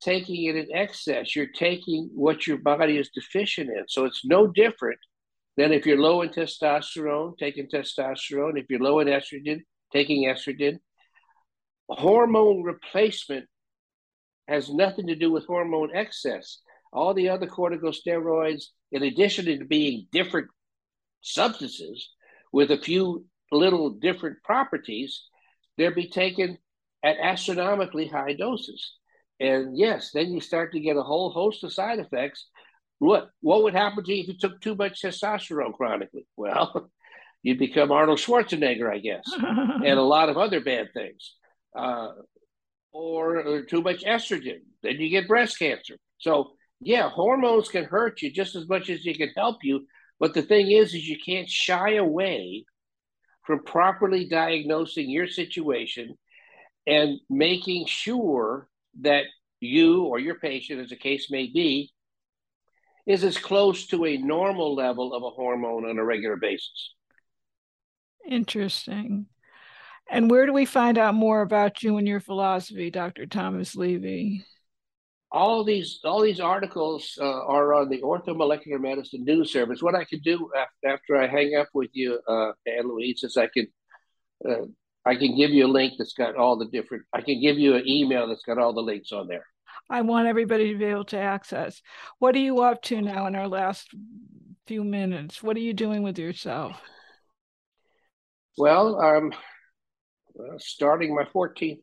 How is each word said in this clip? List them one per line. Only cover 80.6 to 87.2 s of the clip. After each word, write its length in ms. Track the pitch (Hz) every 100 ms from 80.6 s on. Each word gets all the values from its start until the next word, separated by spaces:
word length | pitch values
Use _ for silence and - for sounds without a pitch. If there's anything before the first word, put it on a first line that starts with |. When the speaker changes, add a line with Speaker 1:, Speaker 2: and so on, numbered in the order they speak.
| 127 _ 139
Speaker 1:
after 280 | 135 - 143
I 80 | 131
hang 300 | 143 143 147
up 120 | 147
with 160 | 143 123
you, 260 | 131 127 120 -
uh, 260 | 113 110 - -
Ann 220 | 117 120
Louise, 340 | 113 123 123
is 140 | 123 -
I 120 | 113
can, 180 | - 110 _ _ _ _ _ _ - -
uh, 160 | 117 - - _ _
I 120 | - 123
can 200 | 139 123
give 140 | 147
you 160 | 147 131
a 20 |
link 260 | 135 131 -
that's 160 | 113
got 220 | - 120 131
all 200 | 123 113
the 120 | 110
different, 360 | 120 - 117 -
I 80 | 117